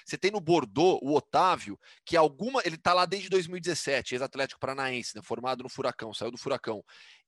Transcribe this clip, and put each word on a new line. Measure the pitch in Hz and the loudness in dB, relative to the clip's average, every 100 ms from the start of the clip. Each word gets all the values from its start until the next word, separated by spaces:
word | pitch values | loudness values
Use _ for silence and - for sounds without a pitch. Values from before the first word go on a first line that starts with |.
| - | -10
Você | 156 | -2
tem | 190 | 0
no | 208 | 0
Bordeaux | 156 170 113 107 185 147 | 2 2 2 4 4 4
o | 131 | 2
Otávio, | 147 - 139 185 175 104 98 - - | 0 2 2 4 2 -4 -14 -16 -20
que | - 165 | 0 4
alguma, | 151 135 226 262 | 4 2 -2 -2
ele | 175 160 | -2 0
tá | 180 | 2
lá | 180 | 4
desde | 180 196 190 | 2 -2 0
dois | 190 170 | 0 0
mil | 180 | -6
e | |
dezessete, | 170 151 - 131 - | -4 -4 0 -2 -2
ex-Atlético | 123 135 131 135 - | -4 -4 -4 -6 -4
Paranaense, | 131 139 131 123 - 107 | -8 -4 -4 -4 -8 -12
né? | |
Formado | - 113 123 123 | -8 -6 -4 -6
no | 127 | -8
Furacão, | - 127 - 113 | -4 -4 -4 -12
saiu | - 117 | -8 -8
do | 120 | -6
Furacão. | 135 127 - 104 - - - - | -6 -4 -4 -8 -10 -20 -20 -20